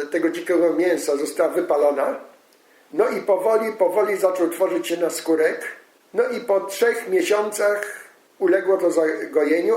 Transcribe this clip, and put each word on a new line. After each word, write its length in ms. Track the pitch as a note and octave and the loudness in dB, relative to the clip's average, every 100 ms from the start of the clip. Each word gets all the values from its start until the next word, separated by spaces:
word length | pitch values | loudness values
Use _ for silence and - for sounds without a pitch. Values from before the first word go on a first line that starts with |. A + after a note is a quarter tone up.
e, 40 | C#3+ | -4
tego 240 | E3+ D#3+ | -2 -2
dzikiego 420 | D#3+ - E3+ E3+ | -2 -2 2 2
mięsa 440 | D#3 F3+ D#3 D3+ C#3 | 2 0 0 0 -2
została 320 | D3+ - D#3+ | -2 -2 0
wypalona. 680 | D3+ F3 D3 D3 C3+ C3+ C#3 - - _ _ _ _ _ | 0 0 2 2 2 -2 -4 -12 -20 _ _ _ _ _
No 160 | D3+ A#3 | -2 0
i 120 | G#3+ | 0
powoli, 520 | - F#3 A3 A3 A3 | 0 0 2 0 0
powoli 440 | G#3+ F3+ G#3+ G#3 F#3+ | 0 0 2 0 2
zaczął 320 | F#3 F3+ E3+ | 0 2 -2
tworzyć 380 | - F#3 E3+ - | 0 -2 -2 -4
się 100 | E3+ | -2
naskórek. 680 | E3 - E3 D#3+ D#3+ - - - _ _ _ | -2 -2 0 2 2 -2 -10 -14 _ _ _
No 140 | G3 B3+ | -2 -2
i 120 | A3+ | -2
po 200 | - G3 | 0 0
trzech 480 | F#3 - A#3 A3+ F#3 | 0 0 0 0 0
miesiącach 720 | F#3 E3 G#3 G#3+ G#3+ G#3 G#3 G#3 - - _ _ - | 0 2 0 0 0 0 0 -6 -12 -18 _ _ -2
uległo 380 | F#3 F#3+ F#3 F#3+ | 2 2 2 2
to 140 | E3+ | 2
zagojeniu, 840 | D#3 D#3 D#3 - D#3 D3 E3 F#3+ | 2 0 -2 -2 0 2 2 2